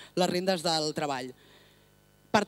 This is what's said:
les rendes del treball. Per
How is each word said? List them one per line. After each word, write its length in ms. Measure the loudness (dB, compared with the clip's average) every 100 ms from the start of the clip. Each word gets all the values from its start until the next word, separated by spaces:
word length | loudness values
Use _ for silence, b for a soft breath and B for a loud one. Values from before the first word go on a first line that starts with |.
| B 0
les 140 | 0
rendes 340 | 2 0 0
del 260 | 0 0 -2 -4
treball. 340 | -4 -4 -6 -12 b b b b b _ _ _ _
Per 100 | 0